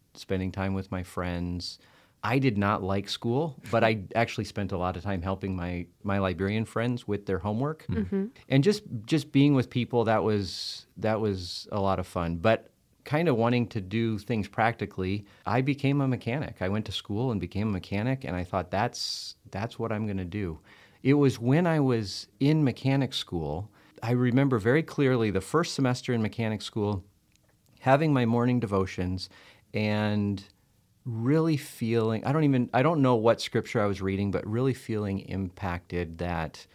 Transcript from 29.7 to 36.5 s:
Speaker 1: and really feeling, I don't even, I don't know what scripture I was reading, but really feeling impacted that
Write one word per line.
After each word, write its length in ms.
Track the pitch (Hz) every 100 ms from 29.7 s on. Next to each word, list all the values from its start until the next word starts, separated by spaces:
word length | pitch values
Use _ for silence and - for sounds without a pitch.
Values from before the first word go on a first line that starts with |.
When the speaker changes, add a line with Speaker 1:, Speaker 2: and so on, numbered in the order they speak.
Speaker 1:
and 720 | 104 107 104 104 104 101 98 - _ _ _ _ _ 127
really 500 | 113 120 160 160 143
feeling, 680 | - - 113 117 110 110 123
I 60 |
don't 100 | 156
even, 260 | 147 131 120
I 80 | 123
don't 180 | 151 160
know 140 | 131 117
what 240 | 113 113
scripture 400 | - 113 - 120
I 40 | 104
was 160 | 95
reading, 280 | 95 98 101
but 140 | 92 107
really 280 | 113 135
feeling 460 | 127 - 107 104 98
impacted 1000 | - 92 95 - 95 87 - 87 82 82
that 480 | 87 85 76